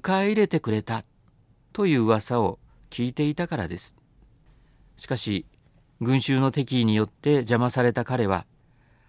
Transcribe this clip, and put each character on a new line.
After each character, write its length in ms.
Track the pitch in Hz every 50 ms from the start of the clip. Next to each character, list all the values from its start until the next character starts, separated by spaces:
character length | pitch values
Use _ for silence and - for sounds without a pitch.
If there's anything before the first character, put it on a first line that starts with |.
| - 185 190 190 196
え 40 |
入 80 | 208 214
れ 120 | 214 208
て 140 | - - 156
く 100 | - 113
れ 100 | 107 107
た 220 | - - 113 113 - _ _ _ _ _ _ _ _ _ _ _ _ _ -
と 140 | - 202
い 80 | 180 147
う 60 | 123 110
噂 360 | 110 110 107 - - 123 120
を 180 | 107 92 98 - _ - _ _ - -
聞 160 | - - 120
い 80 | 127 127
て 140 | - 147
い 80 | 147 147
た 120 | - 175
か 100 | 170 170
ら 100 | 123 90
で 100 | 80 87
す。 180 | 90 - - - _ _ _ _ _ - _ _ _ _ _ - _ _ _ _ _ _ _ _
し 100 | - -
か 100 | - 135
し、 280 | 123 - 113 101 90 - - _ _ _ _ _ _ _ _ _ -
群 220 | 117 120 131 135
衆 180 | - - 135 131
の 120 | 135 131
敵 300 | - 151 127 - 131 123
意 40 | 117
に 80 | 110 107
よ 120 | 107 107
っ 20 |
て 280 | 107 _ _ - 147 147
邪 220 | 139 117 104 123
魔 120 | 117 123 123
さ 140 | - 127 123
れ 100 | 120 110
た 120 | 123 120
彼 220 | - 127 120 110
は、 180 | 98 95 87 - _ _ _ _ _ _ _ _ _ _ _ _